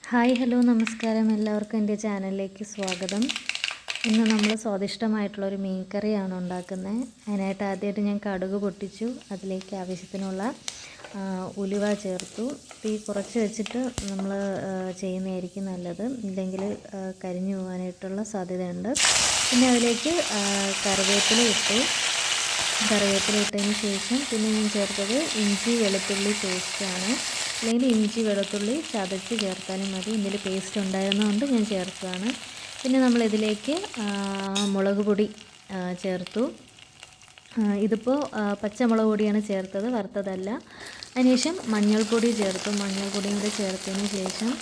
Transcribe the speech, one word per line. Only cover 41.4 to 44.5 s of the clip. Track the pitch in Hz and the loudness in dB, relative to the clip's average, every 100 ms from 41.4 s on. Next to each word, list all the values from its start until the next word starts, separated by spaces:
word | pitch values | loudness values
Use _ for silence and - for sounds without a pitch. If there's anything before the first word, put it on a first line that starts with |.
| 302 370 - | 4 -2 -2
മഞ്ഞൾപ്പൊടി | 214 208 214 214 233 233 | 2 4 4 4 4 2
ചേർത്തു. | 214 196 185 208 | 2 0 0 -2
മഞ്ഞൾപ്പൊടിയും | 208 202 190 196 202 196 202 | -2 -2 -2 -2 -4 -2 -2
കൂടി | 208 208 | -2 -2
ചേർത്തതിന് | 196 190 - 190 202 | -2 -2 -4 -2 -2
ശേഷം | 202 190 - 220 | -2 -2 -2 -2